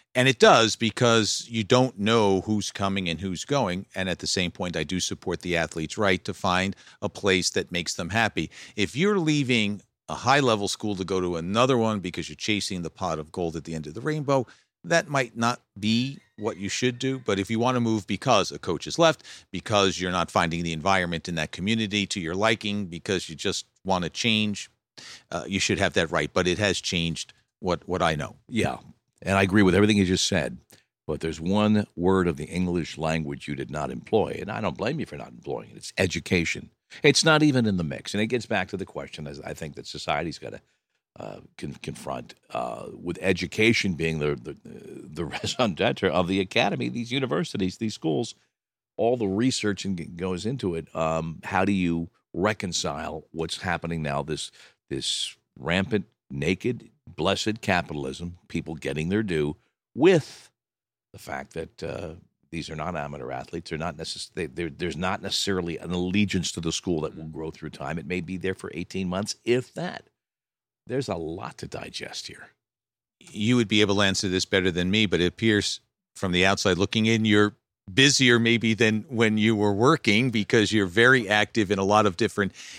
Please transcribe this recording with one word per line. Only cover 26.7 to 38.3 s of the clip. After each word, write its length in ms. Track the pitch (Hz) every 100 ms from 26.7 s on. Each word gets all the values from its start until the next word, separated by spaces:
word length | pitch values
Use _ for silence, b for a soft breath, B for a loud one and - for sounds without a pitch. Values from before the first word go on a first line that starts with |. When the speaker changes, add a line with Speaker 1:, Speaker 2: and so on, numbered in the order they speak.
| 90
Speaker 1:
changed 540 | - 90 85 80 - _ _ _
what, 280 | 92 85 -
what 140 | 90
I 140 | 85
know. 220 | 76 69 - -
Speaker 2:
Yeah, 300 | 110 80 60 - - _ -
and 160 | - 98
I 60 |
agree 200 | 95 104
with 120 | 95
everything 240 | 87 104 104
you 80 | 92
just 200 | 92 -
said. 300 | 92 64 60 _ b b _ -
But 140 | 73
there's 220 | 80 80
one 440 | 82 104 107 107 98
word 320 | - 90 95 87
of 120 | 71
the 80 | 76
English 500 | 87 90 87 78 -
language 520 | 80 80 73 67 -
you 60 |
did 160 | 69 65
not 200 | 73 67
employ, 480 | 64 - 110 80 -
and 100 | 92
I 120 | 113
don't 160 | 104 -
blame 200 | 113 156
you 60 |
for 120 | 104 71
not 120 | 64
employing 440 | 58 71 60 53
it. 40 | 52
It's 160 | - -
education. 720 | 92 85 - 90 82 - - _ _ B
It's 200 | 147 143
not 200 | 160 156
even 240 | 151 131 110
in 100 | 92
the 80 |
mix. 300 | 78 58 -
And 80 | 101
it 60 |
gets 180 | 110